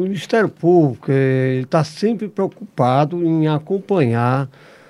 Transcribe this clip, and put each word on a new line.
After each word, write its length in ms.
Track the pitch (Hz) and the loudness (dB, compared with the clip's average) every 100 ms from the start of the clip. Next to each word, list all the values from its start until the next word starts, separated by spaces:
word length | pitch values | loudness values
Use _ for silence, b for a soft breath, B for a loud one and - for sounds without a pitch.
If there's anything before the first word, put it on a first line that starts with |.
Ministério 480 | 190 190 - 226 190 | -4 -6 -2 0 0
Público, 580 | - 165 175 147 113 - | 0 2 4 4 0 -2
é, 460 | 135 135 131 131 131 | 0 2 0 0 -2
ele 80 | 127 | -2
tá 180 | 165 | -2
sempre 440 | 151 - 214 226 214 | -2 -2 -4 -4 -6
preocupado 960 | - 190 - - - 123 131 151 175 | -4 -6 -6 -10 -2 0 2 0 -2
em 240 | 170 160 156 | 0 0 0
acompanhar 1000 | 151 156 196 190 196 123 117 120 131 131 b b b b | -2 -4 -6 -2 0 2 0 0 0 -4 b b b b